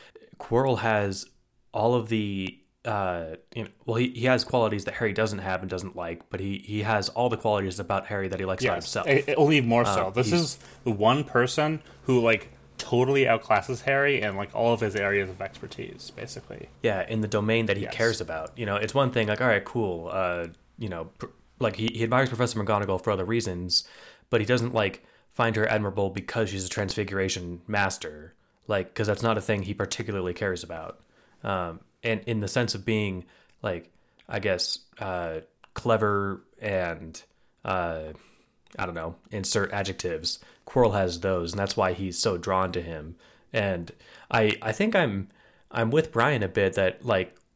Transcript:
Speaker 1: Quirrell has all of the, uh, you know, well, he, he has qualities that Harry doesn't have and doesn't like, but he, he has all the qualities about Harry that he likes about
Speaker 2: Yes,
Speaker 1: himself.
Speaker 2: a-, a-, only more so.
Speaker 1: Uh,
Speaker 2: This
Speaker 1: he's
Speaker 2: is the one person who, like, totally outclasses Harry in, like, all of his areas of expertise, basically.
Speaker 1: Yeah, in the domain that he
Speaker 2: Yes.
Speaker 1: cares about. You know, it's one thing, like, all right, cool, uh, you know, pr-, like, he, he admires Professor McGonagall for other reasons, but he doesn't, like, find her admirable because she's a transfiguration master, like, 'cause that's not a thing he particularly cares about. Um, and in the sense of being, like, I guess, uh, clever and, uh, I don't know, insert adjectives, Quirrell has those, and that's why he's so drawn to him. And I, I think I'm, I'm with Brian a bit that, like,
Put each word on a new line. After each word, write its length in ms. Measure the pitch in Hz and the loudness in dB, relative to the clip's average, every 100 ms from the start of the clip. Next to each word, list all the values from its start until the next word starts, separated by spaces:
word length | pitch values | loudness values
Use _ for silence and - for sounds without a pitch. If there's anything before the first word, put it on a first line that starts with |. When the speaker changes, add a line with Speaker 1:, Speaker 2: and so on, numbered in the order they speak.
| - - - - | -20 -20 -20 -18
Speaker 1:
Quirrell 400 | - 117 135 110 | 0 2 4 2
has 460 | 117 107 101 95 - _ _ _ _ | 2 2 0 -2 -8 _ _ _ _
all 200 | 110 113 123 | 0 2 2
of 140 | 110 | 2
the, 480 | 113 104 98 95 - _ _ 117 | -2 0 -4 -6 -8 _ _ -4
uh, 500 | 104 95 87 80 82 _ | -2 -2 -2 -6 -12 _
you 100 | 113 101 | -10 -10
know, 40 | - - | -8 -2
well, 120 | 113 | 0
he, 120 | 127 | 0
he 140 | 120 127 | 0 2
has 180 | 123 | 2
qualities 420 | - 127 110 101 98 | 2 2 2 0 -4
that 100 | - | -2
Harry 160 | 113 | 0
doesn't 260 | 95 110 101 | 2 0 -2
have 220 | 95 92 | -4 -4
and 80 | 95 | -4
doesn't 260 | 90 95 90 | -6 -6 -8
like, 340 | 85 85 - | -8 -8 -10
but 100 | 92 | -8
he, 200 | 98 101 | -6 -6
he 240 | - 107 | -6 -4
has 260 | 104 107 95 | 0 0 0
all 180 | 117 123 | 0 0
the 80 | 113 | 0
qualities 420 | 110 104 95 90 | 0 0 0 -4
about 280 | 87 98 - | -2 -2 -2
Harry 220 | 101 95 | -4 -2
that 100 | 92 | -2
he 60 | 95 | -2
likes 180 | 92 | 0
about 120 | 123 87 | 0 -2
Speaker 2:
Yes, 100 | - | -2
Speaker 1:
himself. 220 | 107 110 | -2 2
Speaker 2:
a-, 240 | 131 - | 2 2
a-, 40 | 151 | 4
only 260 | 147 151 | 6 6
more 220 | 117 117 107 | 6 4 4
so. 220 | 95 92 | 2 2
Speaker 1:
Uh, 20 | |
Speaker 2:
This 180 | 113 113 | 2 2
Speaker 1:
he's 100 | 170 | 2
Speaker 2:
is 160 | 160 - - - 123 | 2 -2 -8 -6 -4
the 60 | |
one 320 | 104 107 139 | 2 4 4
person 580 | 139 123 127 - 151 156 - - - | 2 2 4 2 0 -2 -8 -6 2
who, 160 | 123 | 4
like, 320 | 117 110 - - - - | 6 4 0 -18 -14 -12
totally 480 | - 123 127 139 123 | 0 2 4 4 4
outclasses 560 | 113 - 104 - 120 | 4 4 2 2 -2
Harry 400 | - 139 143 139 | 0 2 2 2
in, 160 | 104 98 | 0 -4
like, 180 | 101 - | -4 2
all 180 | 117 | 2
of 60 | 113 | 4
his 160 | 107 101 | 2 0
areas 340 | 98 101 92 | 2 2 0
of 120 | 92 | -6
expertise, 720 | 98 - - - - - - - | -10 -10 -14 -12 -12 -12 -14 -12
basically. 540 | 120 - - - - - | -12 -12 -14 -14 -16 -2
Speaker 1:
Yeah, 240 | 113 95 - | 0 0 -2
in 140 | 110 | -2
the 60 | 104 | 0
domain 380 | 104 104 117 110 | 2 2 2 2
that 100 | 101 | 0
he 80 | |
Speaker 2:
Yes. 100 | 107 | -2
Speaker 1:
cares 280 | - 113 107 | 0 2 2
about. 360 | 85 80 80 - | -4 -8 -8 -6
You 80 | 107 | -2
know, 120 | 104 | 0
it's 160 | 110 | 0
one 180 | 139 131 | 2 2
thing, 160 | 120 107 | 2 2
like, 140 | 104 | 2
all 60 | 127 | 4
right, 180 | 101 98 | 2 0
cool, 440 | 117 101 85 85 | -2 -2 -2 -4
uh, 360 | 95 90 87 85 - _ - | -2 0 -2 -6 -10 _ -10
you 80 | 107 | -8
know, 180 | 85 80 - | -6 -10 -12
pr-, 60 | 123 - _ - | -14 -14 _ -2
like, 160 | 117 107 | -2 0
he, 120 | 113 | -2
he 100 | 113 | 0
admires 260 | 117 127 131 | 2 2 2
Professor 280 | 113 120 110 | 0 0 0
McGonagall 400 | 101 104 101 92 | 0 2 2 0
for 80 | - | 0
other 140 | 95 92 | -2 0
reasons, 580 | 117 98 90 90 - - - - - _ | -2 -2 -4 -2 -2 -2 -12 -20 -20 _
but 100 | 117 | 0
he 60 | 104 | 2
doesn't, 280 | 123 120 | 2 2
like, 300 | 117 98 - - _ _ | 0 0 -2 -14 _ _
find 240 | - 117 107 | 0 0 2
her 120 | 107 | 2
admirable 420 | 107 101 95 98 | 2 0 -2 -2
because 400 | 95 - 117 101 | -4 -4 -2 -2
she's 160 | 95 92 | -2 -4
a 40 | |
transfiguration 920 | - 98 - 98 98 95 95 87 87 - | -4 -2 -2 -2 -2 -2 -2 -6 -10 -4
master, 680 | 104 98 - 78 76 78 - _ _ - | 0 0 -2 -8 -12 -18 -20 _ _ -2
like, 260 | 101 92 | -2 -2
'cause 140 | - 107 | -2 -2
that's 160 | 98 | 0
not 140 | 117 107 | 0 0
a 40 | |
thing 220 | 95 104 | 0 -2
he 100 | 92 | -2
particularly 600 | - 98 - 110 98 90 | -4 -4 -6 -6 -4 -4
cares 300 | 87 101 90 | -2 -4 -4
about. 360 | 85 82 80 - _ _ _ _ | -8 -12 -12 -16 _ _ _ _
Um, 360 | - 95 85 82 - _ | -4 -4 -4 -8 -18 _
and 180 | 117 107 120 | -2 -2 -2
in 160 | 110 | -2
the 60 | 101 | 0
sense 280 | 127 117 104 | 0 0 -2
of 80 | |
being, 420 | 104 110 104 92 - _ _ _ | 0 0 0 -4 -10 _ _ _
like, 300 | 107 85 - _ _ _ - | -6 -6 -8 _ _ _ -8
I 120 | 101 | -4
guess, 400 | 98 90 - - - - | 0 0 0 -4 -8 -10
uh, 420 | 95 90 85 80 - _ - - | -6 -4 -4 -6 -10 _ -16 -4
clever 640 | 123 110 107 101 98 95 - _ | 2 2 4 2 0 -6 -12 _
and, 640 | 107 95 87 80 82 - - _ _ _ | -2 -2 -2 -4 -10 -16 -20 _ _ _
uh, 500 | - 92 85 80 78 76 - _ _ _ _ - | -4 -2 -2 -4 -8 -14 -20 _ _ _ _ -8
I 80 | 92 | -6
don't 100 | 82 | -6
know, 200 | 82 90 _ | -8 -10 _
insert 400 | 107 92 107 98 | -2 2 2 2
adjectives, 680 | 101 95 90 90 80 76 - - - - | -2 -4 -4 -6 -4 -2 -4 -8 -20 0
Quirrell 280 | 131 117 | 4 6
has 280 | 101 92 85 | 4 0 0
those, 320 | 95 92 85 | -2 0 -2
and 60 | 98 | -2
that's 180 | 98 - | -2 0
why 160 | 95 | 0
he's 240 | 90 95 85 | 0 -4 -2
so 180 | 113 90 | 0 0
drawn 340 | 95 95 95 | 0 0 0
to 80 | 87 | -2
him. 340 | 82 80 78 - - _ _ | -6 -8 -12 -16 -20 _ _
And 380 | 113 101 87 82 - - - - | -2 0 -2 -6 -14 -20 -20 -2
I, 280 | - 107 - | 2 4 2
I 120 | 110 | -2
think 220 | 107 214 208 | 0 2 2
I'm, 340 | 143 98 92 _ _ _ - | 2 0 -6 _ _ _ -6
I'm 180 | 120 113 | -2 2
with 200 | 151 160 | 2 2
Brian 320 | 117 127 135 | 2 2 2
a 60 | 95 | 0
bit 240 | 104 95 | 2 2
that, 320 | 95 92 - 123 | 4 0 0 0
like, 300 | 95 92 - _ | 0 0 -8 _